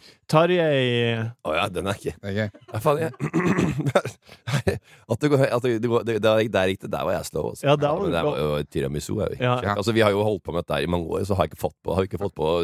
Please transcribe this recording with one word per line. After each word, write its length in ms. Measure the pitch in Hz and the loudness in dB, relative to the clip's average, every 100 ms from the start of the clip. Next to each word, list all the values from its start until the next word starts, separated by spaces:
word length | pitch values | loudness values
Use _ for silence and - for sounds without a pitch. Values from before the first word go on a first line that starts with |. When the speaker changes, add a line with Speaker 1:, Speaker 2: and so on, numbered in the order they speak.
| - _ - | -20 _ 2
Speaker 1:
Tarjei 1040 | 156 170 180 160 135 127 120 117 113 113 - | 4 4 4 4 2 2 2 2 0 -4 -6
Speaker 2:
Å 80 | 82 | -4
ja, 140 | 80 101 | -2 -2
den 180 | 90 92 | -2 -4
er 80 | |
ikke 180 | - - - | -4 -6 -8
Speaker 3:
Det 80 | 101 | -6
er 60 | |
gøy. 160 | 101 107 - - | -4 -4 -6 -10
Speaker 2:
Ja, 60 | 110 | -2
faen, 200 | 151 147 | 0 0
jeg 140 | 160 | -2
<clears throat> 2000 | - 151 165 180 185 160 135 - 185 123 - - - - 135 - - - - - | -4 -4 0 0 2 0 -2 0 0 0 -8 -20 -16 -4 -2 0 -2 -8 -20 -6
At 120 | 117 | -2
det 100 | 147 | 2
går, 140 | 135 123 | 4 4
at 160 | 117 | 2
det, 80 | 123 113 | 0 0
det 80 | 117 | 2
går, 140 | 117 | 0
det, 120 | 107 110 | 0 2
det 80 | 110 | 4
er, 200 | 110 110 | 4 2
der 200 | 98 95 | 2 2
gikk 120 | 92 | -2
det, 80 | 71 | -6
der 120 | 73 | -4
var 100 | 78 87 | -2 -2
jeg 80 | |
slow, 220 | 73 80 57 | -4 -4 -4
altså. 140 | - | -2
Speaker 1:
Ja, 120 | 139 147 | 0 2
der 120 | 143 | 2
var 140 | 170 | -2
Speaker 2:
Men 80 | 185 | -2
Speaker 1:
du 20 | |
Speaker 2:
der 80 | 85 | -2
Speaker 1:
slow. 100 | 147 | -2
Speaker 2:
var 60 | 69 76 73 | -2 -2 -2
jo, 60 | 73 | -4
tiramisu 440 | 80 67 73 - 104 | -4 -4 -4 -4 -4
er 60 | 90 | -4
jo 40 | - | -2
Speaker 1:
Ja. 140 | 123 123 | -2 -2
Speaker 2:
kjekt. 160 | 101 101 | -2 -2
Altså, 140 | 107 | 0
vi 60 | 110 | 4
har 100 | 104 | 4
jo 100 | 101 | 4
holdt 200 | 107 98 | 2 -2
på 80 | - | -4
med 120 | 82 80 | -6 -2
dette 80 | 73 | -2
her 80 | |
i 60 | 78 | 0
mange 180 | 87 82 | -2 -2
år, 160 | 85 | -4
så 100 | 101 95 | 0 0
har 100 | 78 | 0
jeg 60 | |
ikke 80 | - | -2
fått 120 | 85 - | -8 -6
på, 100 | 82 | -4
har 100 | 87 | -2
vi 40 | 95 | -2
ikke 100 | 82 | -4
fått 140 | 101 - | -6 -2
på 120 | 78 85 | 0 0